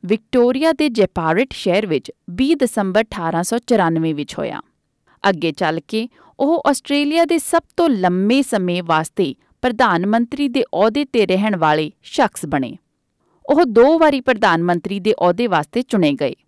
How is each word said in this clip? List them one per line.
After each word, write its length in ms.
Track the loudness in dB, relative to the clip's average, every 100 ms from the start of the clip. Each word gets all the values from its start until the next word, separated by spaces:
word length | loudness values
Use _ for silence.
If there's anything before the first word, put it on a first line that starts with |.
| -2
ਵਿਕਟੋਰੀਆ 640 | -4 _ 2 2 2 0
ਦੇ 180 | 0 -2
ਜੈਪਾਰਟ 640 | 2 0 0 -2 0 -2
ਸ਼ਹਿਰ 340 | -4 -2 -2 0
ਵਿੱਚ 240 | -4 -4 -20 -16
ਵੀਹ 260 | -4 0 0
ਦਸੰਬਰ 460 | 0 -2 -2 -2
ਅਠਾਰਾਂ 420 | -2 -6 -4 -4
ਸੌ 140 | -2 -4 0
ਚੁਰਾਨਵੇਂ 480 | 2 2 0 -2 -4
ਵਿੱਚ 200 | -8 -8
ਹੋਇਆ। 240 | -8 -10 -16 _ _ _ _ _
ਅੱਗੇ 280 | -2 -2 -4
ਚੱਲ 280 | -2 -4 -4 -6
ਕੇ 200 | -6 -6 _ _ _
ਉਹ 220 | -2 0 0
ਆਸਟ੍ਰੇਲੀਆ 560 | -2 -2 -2 0 0 0
ਦੇ 120 | 0
ਸਭ 240 | 0 -2 -2 -2
ਤੋਂ 120 | 0
ਲੰਮੇ 520 | 2 0 0 2 2
ਸਮੇਂ 420 | 0 -2 -2 -4
ਵਾਸਤੇ 520 | 0 -2 -2 -4 -4 -4 _ _
ਪ੍ਰਧਾਨ 440 | -6 0 2 2 2
ਮੰਤਰੀ 420 | 0 -2 -2 -2
ਦੇ 160 | -2
ਅਹੁਦੇ 400 | -2 0 0 0
'ਤੇ 220 | -2 0 2
ਰਹਿਣ 300 | 2 0 0
ਵਾਲੇ 360 | 2 2 -2 _
ਸ਼ਖਸ 420 | -12 0 0 0 -4
ਬਣੇ। 320 | -4 -4 -10 _ _ _ _ _ _ -2
ਉਹ 200 | 2 4
ਦੋ 340 | 6 6 6
ਵਾਰੀ 220 | 4 2
ਪ੍ਰਧਾਨ 420 | -2 0 2 2
ਮੰਤਰੀ 360 | 0 -2 -2 -4
ਦੇ 140 | -2
ਅਹੁਦੇ 340 | 0 0 0 0
ਵਾਸਤੇ 340 | 0 -2 -4
ਚੁਣੇ 300 | -2 0 0
ਗਏ 220 | 0 -4 -6